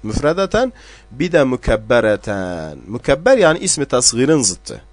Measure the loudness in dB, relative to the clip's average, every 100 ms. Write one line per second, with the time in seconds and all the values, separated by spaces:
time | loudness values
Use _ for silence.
0 | -6 -2 0 0 -2 0 -2 -6 -20 -20
1 | -20 -6 0 2 2 0 0 -2 2 2
2 | 2 0 -2 -6 -6 -8 -10 -12 -12 -8
3 | -2 0 2 4 4 2 -2 -4 0 0
4 | 0 2 2 2 0 -6 -14 -16 -16